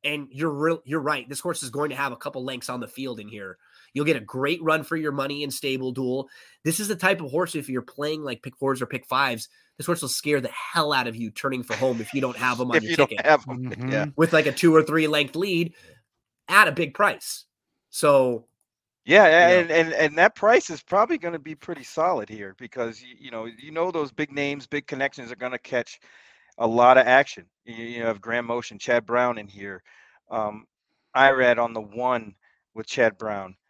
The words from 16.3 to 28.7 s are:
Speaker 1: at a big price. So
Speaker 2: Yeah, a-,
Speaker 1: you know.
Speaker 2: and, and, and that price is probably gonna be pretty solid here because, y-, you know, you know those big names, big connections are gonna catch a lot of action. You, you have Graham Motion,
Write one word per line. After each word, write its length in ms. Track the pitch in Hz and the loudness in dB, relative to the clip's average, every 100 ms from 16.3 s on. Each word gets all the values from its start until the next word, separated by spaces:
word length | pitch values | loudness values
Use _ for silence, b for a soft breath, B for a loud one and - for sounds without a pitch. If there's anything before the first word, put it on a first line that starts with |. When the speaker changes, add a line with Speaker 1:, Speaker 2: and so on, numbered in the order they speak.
| _ - | _ 2
Speaker 1:
at 200 | 196 185 | 4 4
a 40 | |
big 220 | 143 156 | 2 -6
price. 520 | - 196 - - - _ _ _ _ _ | 2 0 0 -10 -14 _ _ _ _ _
So 560 | - 151 139 127 117 _ _ _ _ _ _ - | 0 4 6 4 -2 _ _ _ _ _ _ 6
Speaker 2:
Yeah, 200 | 180 185 | 8 10
a-, 40 | 165 175 180 | 10 8 6
Speaker 1:
you 60 | 170 | 4
know. 60 | 160 | 2
Speaker 2:
and, 120 | 165 | 2
and, 60 | 143 | 2
and 220 | 156 151 | 0 4
that 160 | 190 - | 4 4
price 340 | 208 254 - | 4 4 2
is 140 | 156 | -12
probably 340 | _ 190 240 311 | _ 0 2 -2
gonna 220 | 170 165 | -4 -8
be 160 | 143 156 | -12 -16
pretty 280 | - 160 | -12 -12
solid 460 | 123 - 170 156 104 | -10 -2 -2 -2 -6
here 240 | 107 98 95 | -12 -14 -14
because, 420 | 123 131 117 110 | -14 -8 -8 -8
y-, 140 | 127 123 | -20 -20
you 120 | 135 | -14
know, 140 | 117 117 | -12 -12
you 260 | 113 143 | -16 -10
know 180 | 156 180 | -4 -4
those 220 | 165 143 | -4 -6
big 200 | - 147 | -6 -6
names, 360 | 143 143 143 - | -4 -6 -6 -8
big 180 | 147 - | -8 -8
connections 460 | 135 139 - 117 | -4 -4 -6 -16
are 40 | 123 | -10
gonna 220 | 123 127 | -8 -8
catch 420 | - 123 117 - b b b b b - | -4 -4 -4 -16 b b b b b -4
a 80 | 113 | 0
lot 300 | 117 123 131 | 6 8 8
of 80 | 123 | 8
action. 380 | 131 143 - 87 _ 117 | 4 4 -6 -20 _ -20
You, 180 | 113 | -14
you 200 | 117 120 | -12 -4
have 180 | 113 101 | -4 -4
Graham 240 | 101 120 117 | -4 -6 -4
Motion, 320 | 120 - | -6 -6